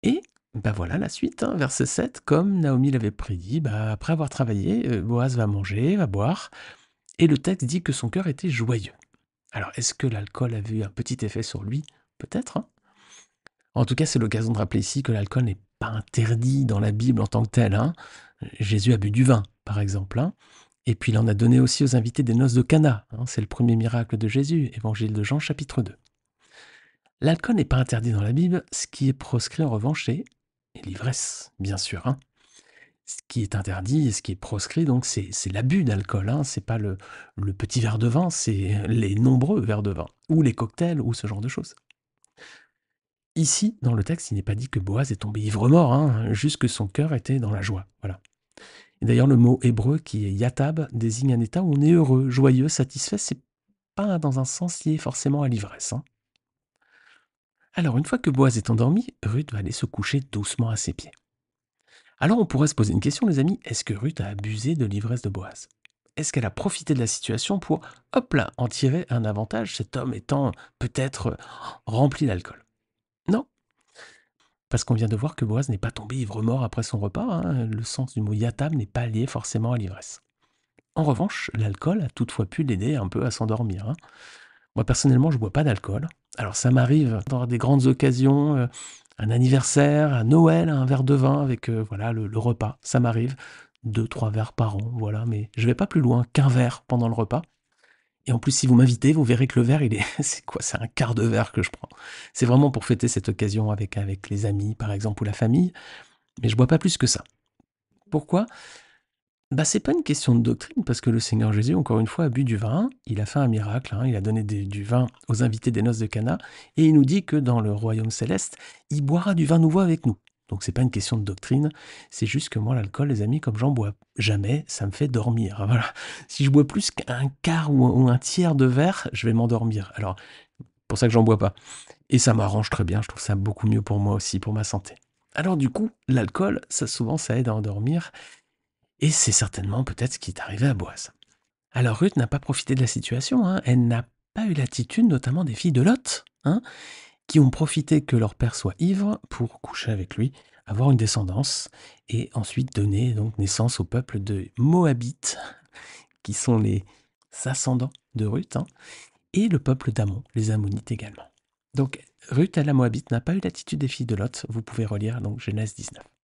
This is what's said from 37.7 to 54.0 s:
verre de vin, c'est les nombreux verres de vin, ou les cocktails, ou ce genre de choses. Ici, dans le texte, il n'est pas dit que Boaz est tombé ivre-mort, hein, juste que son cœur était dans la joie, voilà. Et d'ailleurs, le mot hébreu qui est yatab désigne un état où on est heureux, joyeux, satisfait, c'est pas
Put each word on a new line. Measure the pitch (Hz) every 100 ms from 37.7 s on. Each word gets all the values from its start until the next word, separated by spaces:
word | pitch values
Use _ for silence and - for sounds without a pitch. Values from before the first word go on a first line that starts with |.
| 127
verre | 110 110
de | 117
vin, | 127 180
c'est | - - 101 95 104 104
les | 113 101 101
nombreux | 127 131 135 208
verres | 113 104
de | 101
vin, | 95 82 _ _
ou | 160
les | 143
cocktails, | 110 113 - 170 160
ou | 117
ce | 113 104
genre | 104
de | 113
choses. | - - - _ _ _ _ _ _ - - _ _ _ _ _ _ _ -
Ici, | 156 - 208 226
dans | 127
le | 113
texte, | 98 165 -
il |
n'est | 101
pas | 95 104
dit | 131
que | 110
Boaz | 95 104 135
est | 107
tombé | 107 107
ivre-mort, | 107 107 117 160 151
hein, | 131 151 113 113
juste | 107 151 -
que | 120
son | - 101
cœur | - 156
était | 135 - 135
dans | 110
la | 104
joie, | 98 95 95 _
voilà. | 101 95 _ _ _ - - - - _
Et | 110
d'ailleurs, | 120 131
le | 127
mot | 120 127
hébreu | 123 110 110 156
qui | - 113 101
est |
yatab | 98 123 - 139 160 151
désigne | 120 113 110 135
un | 120
état | 113 170
où | 185 143
on |
est | 151
heureux, | 170 147 131 135
joyeux, | 123 135 127 147
satisfait, | - 127 - - 208
c'est | - 131 _ _ _ _ _
pas | -